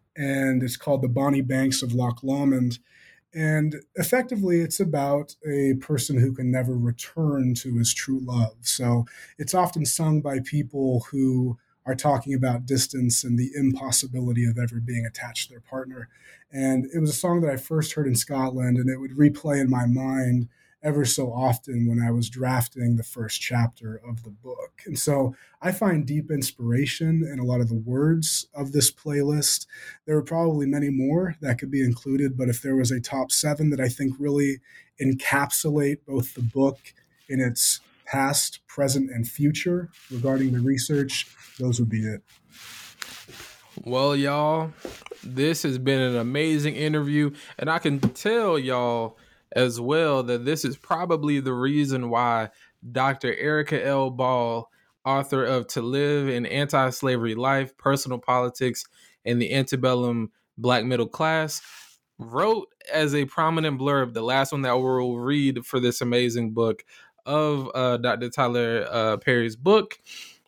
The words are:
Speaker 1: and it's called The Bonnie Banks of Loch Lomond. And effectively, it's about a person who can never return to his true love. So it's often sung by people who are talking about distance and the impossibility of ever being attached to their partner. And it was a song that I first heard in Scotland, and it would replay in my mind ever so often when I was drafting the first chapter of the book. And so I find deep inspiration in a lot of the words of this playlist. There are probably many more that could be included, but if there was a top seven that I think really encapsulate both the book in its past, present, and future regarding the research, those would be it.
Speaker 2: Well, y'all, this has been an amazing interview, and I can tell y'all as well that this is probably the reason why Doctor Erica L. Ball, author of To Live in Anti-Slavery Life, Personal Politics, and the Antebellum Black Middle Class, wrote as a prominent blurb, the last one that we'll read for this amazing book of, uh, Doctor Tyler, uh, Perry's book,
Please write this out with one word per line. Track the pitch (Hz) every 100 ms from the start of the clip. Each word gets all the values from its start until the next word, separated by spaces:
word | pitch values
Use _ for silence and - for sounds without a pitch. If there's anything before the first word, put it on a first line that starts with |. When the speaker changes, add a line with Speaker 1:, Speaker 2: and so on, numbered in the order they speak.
| _ -
Speaker 1:
and | 139 135 135 131
it's | 127 -
called | - 135
The | 127
Bonnie | 123 139 139
Banks | 127 131 135 131
of | 127
Loch | 120 123 120
Lomond. | 131 139 139 131 123 120 _ _ - - _
And | 165 156 156 151 151 - -
effectively, | - 254 247 226 190 170
it's | 165 -
about | 185 147 139 143 147 -
a | 156 143 139 131
person | - 143 - 135
who | 131
can | 131 127
never | 127 127 127
return | 120 120 - - 156 139 127 120
to | 131 120
his | 113
true | - - 131
love. | 127 123 113 -
So | - - 120 120 117 - - -
it's | 151 185
often | 175 165 143
sung | - 160 151
by | 147 135
people | 127 147 143 143 135 127 -
who | 139 131 127 127 120 _ _ -
are | 127
talking | 147 135 139 135
about | 127 123 127
distance | 135 - 135 123 117
and | 127 120
the | 127 143
impossibility | 135 131 135 123 131 127 123 120 120
of | 113
ever | 120 117
being | 117 120
attached | 113 - 123 120 -
to | 120
their |
partner. | - 131 131 127 120 _ - - _
And | 135 135 131 135
it | 165
was | 156
a |
song | 151 180 175
that | 160
I | 131
first | - 160 156
heard | - 143
in | 120
Scotland, | - 139 131 127 123 123
and | 127
it | 131
would | 135 131
replay | 147 147 156 143
in | 131
my | 127 120
mind | 127 131 135 127 123 120 _ _ _
ever | 151 147 127
so | - 131
often | 117 131 120 - 123 117
when | 117
I | 117
was | 117 110
drafting | 123 127 127 120 135 120 117
the |
first | 113 - 110 -
chapter | - 120 117 - 113 110 120
of | 113
the | 110
book. | 104 127 123 - _ -
And | 143
so | - 139 131 - - _
I | 175
find | 185 208 165 123
deep | 151 151
inspiration | 147 127 - 117 120 139 - 160 165 160
in | 139
a | 123
lot | 123
of | 117
the | 113
words | 113 123 151 165 156 - -
of | 143 135
this | 143 -
playlist. | - 151 143 143 151 143 - - - - - -
There | 151
are |
probably | 139 165 165 151 139
many | 143 143
more | 135 135 165 185 160
that | 147 120
could | 135
be | 139
included, | 127 120 139 135 143 127
but | 123
if | 117
there | 139 135
was | 120
a | 127
top | 120 135 127
seven | - 151 147 156
that | 139
I | 127
think | - 135 135
really | 143 143 143 131 _ - - _
encapsulate | 135 131 - 139 139 - 160 147 143 147 -
both | 135 123
the | -
book | 117 135 135 135 - _ _ _ _
in | 135
its | 123 117 - - _ _ -
past, | 139 135 147 - - _
present, | - 139 135 135
and | 120 117
future | - 147 156 180 175 170 - -
regarding | 123 131 135 131
the | 123
research, | 127 135 - 147 135 - - - - -
those | 127 117
would | 113
be | 110 107
it. | 104 _ _ _ - - - - - - - - - - - - - -
Speaker 2:
Well, | 127 139 143
y'all, | 139 143 151 160 160 151 - - - -
this | - 127 147 160
has | 151 127
been | 127 135
an | 127 120
amazing | 117 139 160 151 147 131
interview, | 151 151 143 147 147 147 - -
and | 139
I | 165
can | 165 139
tell | - - 208 233 214 156
y'all | 127 127 120 120 113 - _ _ _ 123
as | 127 117
well | 120 156 160 139
that | 123 120 120
this | 156 139
is | 139
probably | - 170 180 160 147 143
the | 131
reason | 123 131 147 143 131 123
why | 117 120 117 110 _ - _ 120
Doctor | 120 135 135 123 -
Erica | 143 151 147 147 127
L. | 139 135
Ball, | 123 127 127 117 117 113 _ _ _ 131
author | 135 139 139 123
of | 131 117
To | -
Live | 120 135 143 147 139
in | 120 120
Anti-Slavery | 131 143 143 131 127 135 123 113 110
Life, | 131 135 135 _
Personal | 143 139 139 127
Politics, | - 127 123 - 127 117 - _ - _ -
and | 120
the | 117
Antebellum | 135 135 135 127 123 123 117 110 _ _ -
Black | 123 123 117
Middle | 123 113
Class, | - 160 160 156 - - - - _ _ _
wrote | 113 123 202 220 - _ -
as | 156 151
a | 147 131
prominent | - 160 165 156 135
blurb, | 139 143 127
the | 113
last | 113 131 135
one | 143
that | 131
we'll | 123 131 127 127 120
read | 123 147 139 127 117
for | 131
this | 123 120
amazing | 120 120 123 117 117
book | 110 113 107 - - - _ -
of, | 147 151 143 135 127
uh, | 127 120
Doctor | 120 110 120
Tyler, | 131 123 120 117 113 -
uh, | 117 110 104
Perry's | - 120 117 113
book, | 147 214 208 - - - - -